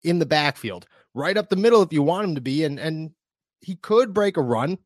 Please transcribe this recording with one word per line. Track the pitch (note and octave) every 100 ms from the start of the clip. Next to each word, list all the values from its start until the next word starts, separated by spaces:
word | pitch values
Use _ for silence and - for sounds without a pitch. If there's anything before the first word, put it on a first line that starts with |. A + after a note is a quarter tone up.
in | E3 F3
the |
backfield, | D3 D3+ D3 - A2 F2+ - _ _
right | A#2 D3+ G3+
up | -
the |
middle | F#3+ A3+ A#3
if | F3+
you | D#3
want | C#3+ F#3 G3+
him |
to | D3
be, | B2+ C#3+
and, | D#3 C#3+
and | D#3+ D#3+ D#3+ _ _ _ _ _
he | -
could | F3+ - A3 B3
break | G3 G3+
a | F3+
run | B2+ A2+ C#3 F#3